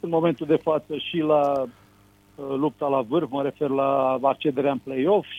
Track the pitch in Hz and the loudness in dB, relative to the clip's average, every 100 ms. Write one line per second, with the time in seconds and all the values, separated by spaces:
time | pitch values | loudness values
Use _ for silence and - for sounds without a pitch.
0 | 175 165 170 139 151 156 - 156 - 147 | -2 0 0 0 0 0 2 -2 -4 -8
1 | - 170 156 151 143 139 127 - - _ | -6 -2 2 4 2 0 -4 -10 -20 _
2 | _ _ _ - 139 135 151 - 143 135 | _ _ _ -14 -6 -2 -2 -2 0 0
3 | 110 156 160 135 139 - 147 135 135 139 | 0 -2 -2 -2 -4 -2 -2 0 2 2
4 | 131 131 135 127 156 131 139 135 - 135 | 2 2 0 0 0 0 0 -2 -4 -2
5 | 147 202 - | 2 2 0